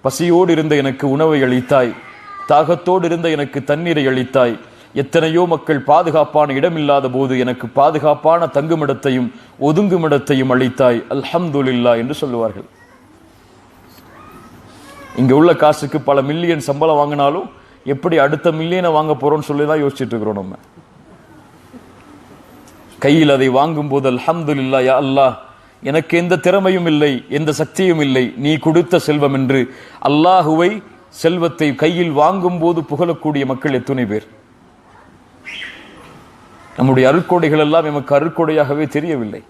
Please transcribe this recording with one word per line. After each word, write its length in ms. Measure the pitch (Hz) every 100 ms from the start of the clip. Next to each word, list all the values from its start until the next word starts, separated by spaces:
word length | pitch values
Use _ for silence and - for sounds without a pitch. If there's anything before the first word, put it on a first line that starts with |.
பசியோடு 500 | 131 - 175 170 185
இருந்த 240 | 160 156 147
எனக்கு 300 | 135 135 143
உணவை 300 | 139 160 151
அளித்தாய், 500 | 131 127 123 139 123 - - - - - -
தாகத்தோடு 580 | 147 156 175 175 185 170
இருந்த 220 | 170 165
எனக்கு 300 | 156 139 143
தண்ணீரை 440 | 123 147 170 156 131
அளித்தாய், 480 | 131 127 135 123 110 - - -
எத்தனையோ 480 | - 139 170 160 165 175
மக்கள் 340 | 160 - 147
பாதுகாப்பான 720 | 135 151 170 156 147 151 147
இடம் 240 | 135 175 165
இல்லாத 240 | 143 143 131
போது 240 | 127 135 127
எனக்கு 260 | 123 123 117
பாதுகாப்பான 800 | - 143 156 151 147 156 170 160
தங்குமிடத்தையும் 840 | 143 156 165 143 131 143 127 120 - - -
ஒதுங்குமிடத்தையும் 880 | 139 156 208 175 156 143 139 135 131 127
அளித்தாய், 440 | 127 127 127 120 -
அல்ஹம்துலில்லாஹ்" 880 | 139 135 170 175 143 131 123 120 117
என்று 160 | 120
சொல்லுவார்கள். 540 | 147 147 120 113 98 - _ - - _ - - _ _ - - - - - - - 1077 - - - - - - - - -
இங்க 180 | 127 139
உள்ள 160 | 170 160
காசுக்கு 440 | 151 151 147 156
பல 200 | 143 139
மில்லியன் 440 | 135 156 170 160 139
சம்பளம் 300 | 139 160 147
வாங்கினாலும் 460 | 147 147 143 165 226 - - -
எப்படி 320 | - 139 190 165
அடுத்த 300 | 139 151 170
மில்லியனை 400 | 156 165 185 175
வாங்க 220 | 156 156
போறோம்னு 360 | 143 143 151 143
சொல்லி 160 | 143 147
தான் 180 | 156
யோசிச்சுட்டு 300 | 143 135 127
இருக்கிறோம் 280 | 117 107 101
நம்ம. 140 | 92 92 - - _ - - - - - - - - 247 - - 294 - - - - - - - - -
கையில் 320 | 139 160 151 135
அதை 120 | 131
வாங்கும் 440 | 127 151 151 147
போது, 140 | 139 135
"அல்ஹம்துலில்லாஹ், 720 | 123 - 170 151 139 131 135 127
யா 60 | 131
அல்லாஹ், 320 | 135 135 131 - - - - _
எனக்கு 300 | - 151 151 170
எந்த 220 | 175 156 175
திறமையும் 440 | 196 190 185 170
இல்லை, 180 | 151 147 127 -
எந்த 220 | 147 156
சக்தியும் 480 | 147 156 - 190 160
இல்லை, 240 | 143 127 123 -
நீ 140 | 143 156
கொடுத்த 420 | 160 160 170 170
செல்வம்" 380 | - 151 147 135
என்று 200 | 131 135 127 - - -
அல்லாஹுவை 680 | - 147 170 185 156 160 175 208 - - -
செல்வத்தை 580 | - 165 180 165 165 151 131
கையில் 360 | 156 170 175
வாங்கும் 480 | 143 156 190 180 175
போது 200 | 170 165
புகழக்கூடிய 600 | 147 147 175 160 156 143 135
மக்கள் 320 | 131 147 131
எத்துணை 260 | 127 135 113
பேர்? 220 | 107 - - _ _ _ _ _ - - - _ - - - - - - - - - - - - - - -
நம்முடைய 280 | 131 131 127
அருட்கொடைகள் 520 | 160 170 180 160 156 147
எல்லாம் 220 | 165 156
எமக்கு 200 | 147 - 143
அருட்கொடையாகவே 680 | 160 165 160 156 139 147 151
தெரியவில்லை. 540 | 151 165 143 107 -